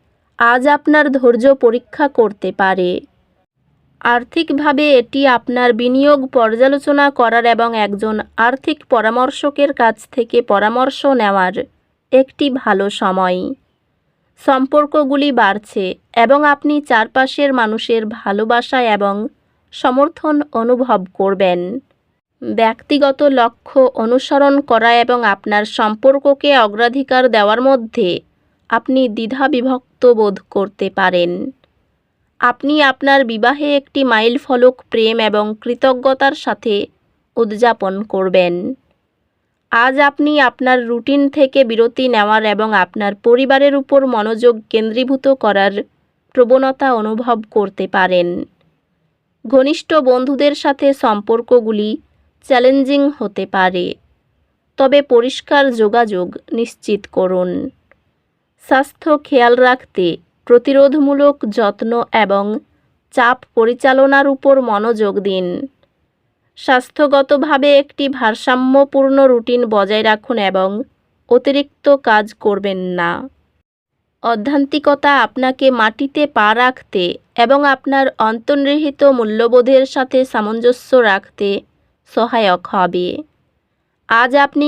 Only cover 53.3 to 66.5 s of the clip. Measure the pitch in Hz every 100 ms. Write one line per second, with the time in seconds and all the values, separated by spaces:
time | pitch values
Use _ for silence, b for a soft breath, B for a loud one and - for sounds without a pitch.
53.3 | 202 190 196 185 185 185 - _ _ _
54.3 | _ _ _ _ - 269 285 277 240 247
55.3 | - - 294 277 233 214 233 226 185 180
56.3 | - - 226 233 - - 202 - - 185
57.3 | 185 180 180 269 - _ _ _ _ _
58.3 | _ _ _ - 262 277 _ 330 294 -
59.3 | 269 233 247 254 254 - - 175 - _
60.3 | _ - 240 262 269 277 302 277 285 285
61.3 | 277 220 220 208 202 226 233 - 226 202
62.3 | 196 202 233 - _ _ _ _ - 240
63.3 | 254 _ - 226 247 269 262 277 277 277
64.3 | 277 277 269 240 208 220 220 208 196 196
65.3 | 185 180 185 269 _ _ _ _ _ _
66.3 | _ _